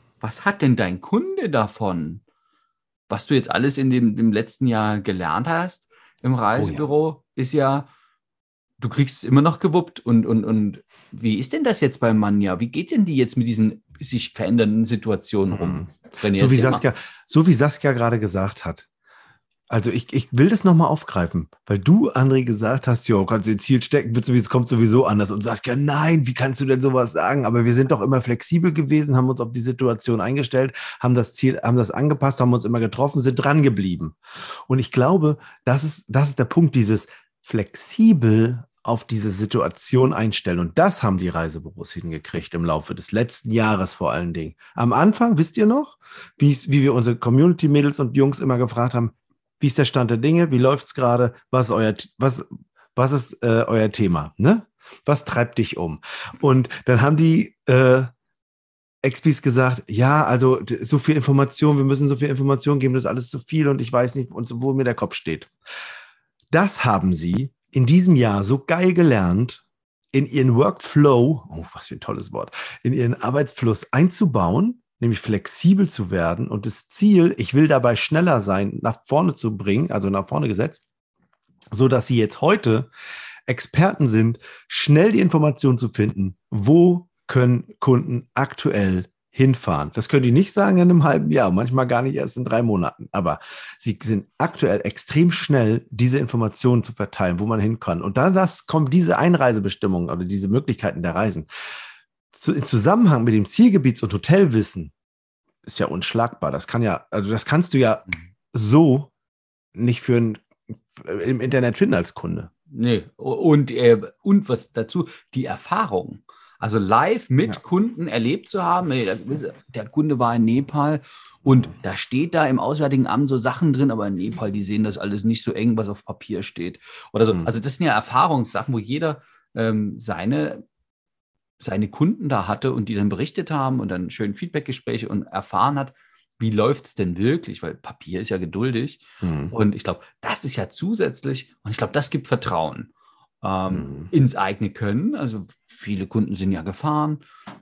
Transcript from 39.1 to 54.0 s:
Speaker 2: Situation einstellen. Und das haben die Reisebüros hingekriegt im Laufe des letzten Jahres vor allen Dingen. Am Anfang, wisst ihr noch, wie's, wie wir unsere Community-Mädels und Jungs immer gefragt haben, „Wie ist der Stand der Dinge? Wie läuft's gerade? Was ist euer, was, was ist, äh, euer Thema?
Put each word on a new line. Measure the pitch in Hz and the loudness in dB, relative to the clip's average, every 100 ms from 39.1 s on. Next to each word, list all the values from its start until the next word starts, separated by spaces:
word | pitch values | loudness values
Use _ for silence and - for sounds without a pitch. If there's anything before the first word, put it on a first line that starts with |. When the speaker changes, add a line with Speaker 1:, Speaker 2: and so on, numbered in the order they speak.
| 113 104 | -4 -4
Speaker 2:
Situation | 92 107 120 82 - - 127 127 | -4 -2 -2 -2 -6 0 2 2
einstellen. | - 110 - 92 87 | 2 -2 -2 -4 -2
Und | 85 - | 0 2
das | 190 - | 2 2
haben | 107 92 | -2 -2
die | 90 | -2
Reisebüros | 82 80 80 80 - - | -4 -6 -8 -16 -16 -16
hingekriegt | 87 82 78 - 87 - | -12 -10 -10 -10 -12 -8
im | 85 | -4
Laufe | 85 76 - 90 | -2 -4 -6 -12
des | - | -4
letzten | 110 120 - 117 | -2 -2 -6 -2
Jahres | 113 110 101 95 | 0 2 0 -4
vor | - 85 | -4 -4
allen | 71 87 | -2 -4
Dingen. | 82 80 - - | -6 -10 -14 -12
Am | - 120 | -2 0
Anfang, | 110 190 214 233 160 | 4 2 2 0 0
wisst | 160 226 | 0 2
ihr | 214 | 2
noch, | 269 294 _ _ - - - | 2 -4 _ _ -20 -20 0
wie's, | 143 131 - | 2 2 0
wie | 143 | 2
wir | 135 | 4
unsere | 123 120 117 | 4 2 0
Community-Mädels | 120 131 175 170 151 147 143 143 | 2 4 4 4 2 4 2 0
und | 127 131 | 0 2
Jungs | 139 139 | 2 2
immer | 135 123 | -2 0
gefragt | 120 113 123 | 0 0 0
haben, | 120 117 - _ _ _ _ | 0 -2 -6 _ _ _ _
„Wie | 143 | 0
ist | 151 | 2
der | |
Stand | 135 135 117 | 2 2 0
der | 117 | 0
Dinge? | 143 170 165 | 2 2 2
Wie | 123 | 4
läuft's | 131 139 - | 4 2 -4
gerade? | - 123 120 120 - _ | -2 0 2 0 -4 _
Was | 127 120 | -2 0
ist | |
euer, | 104 110 107 - - | 0 0 -2 -12 -2
was, | 135 127 - - _ _ _ - | -2 -2 -10 -18 _ _ _ -2
was | 131 | 0
ist, | 143 117 - | 0 -4 -4
äh, | 117 113 113 | 0 2 2
euer | 113 107 | 0 0
Thema? | - | 0